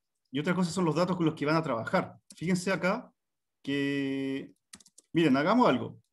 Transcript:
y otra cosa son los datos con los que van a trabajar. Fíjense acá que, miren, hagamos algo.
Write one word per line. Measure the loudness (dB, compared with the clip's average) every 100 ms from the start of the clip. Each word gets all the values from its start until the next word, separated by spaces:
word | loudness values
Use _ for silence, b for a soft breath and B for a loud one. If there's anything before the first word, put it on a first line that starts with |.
| _ _ _
y | -6
otra | -2 0
cosa | 0
son | 0 0
los | 0
datos | 0 0
con | 0
los | 0
que | 0
van | 0
a |
trabajar. | 0 -4 -2 -2 -2 -10 _ -10
Fíjense | -2 -2 0
acá | -2 0 -2 -6 _ _ _ _ _
que, | -6 -2 -2 -2 -4 -4 -4 -6 -10 _ _ -20 -20 -20 _
miren, | 2 4 4
hagamos | 4 4 4
algo. | 4 -2 -12 _